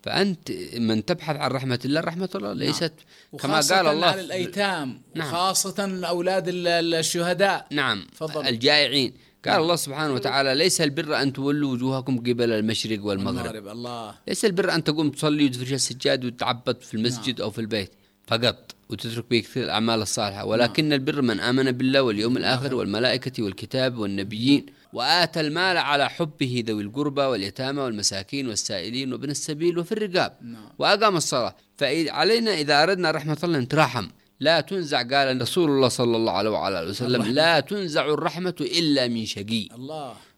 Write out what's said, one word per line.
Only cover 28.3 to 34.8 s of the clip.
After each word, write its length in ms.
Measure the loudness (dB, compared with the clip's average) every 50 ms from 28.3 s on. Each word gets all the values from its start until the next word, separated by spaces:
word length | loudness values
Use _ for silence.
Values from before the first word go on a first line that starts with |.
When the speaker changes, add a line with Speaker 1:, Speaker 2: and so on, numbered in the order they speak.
| -6 -6 -4 -4
Speaker 1:
والسائلين 640 | -4 -4 -4 -4 -6 -6 -6 -6 -6 -4 -4 -4
وابن 180 | -6 -6 -6 -6
السبيل 480 | -6 -6 -6 -8 -6 0 0 0 0 0
وفي 140 | -4 -4
الرقاب 440 | -4 -4 -4 0 0 0 0 0 -4 _
Speaker 2:
نعم. 260 | -16 -16 -16 -16 -18 -20 -6 0
Speaker 1:
وأقام 380 | 2 2 4 6 4 4 4
الصلاة. 380 | 2 0 0 0 0 0 -2 -6 _ _ _ _
فعلينا 760 | -2 0 0 0 0 -2 -2 0 2 4 4 4 2 2 0 0
إذا 280 | 0 2 4 6 6
أردنا 280 | 6 4 4 2 2 0
رحمة 280 | 0 0 -2 -2 -2 0 0
الله 140 | 0 2 0
نتراحم، 500 | 0 2 4 4 4 4 2 -4 -4 -6 -12 _ _ _ _ _
لا 200 | 2 4 4 4
تنزع. 420 | 2 0 -4 -4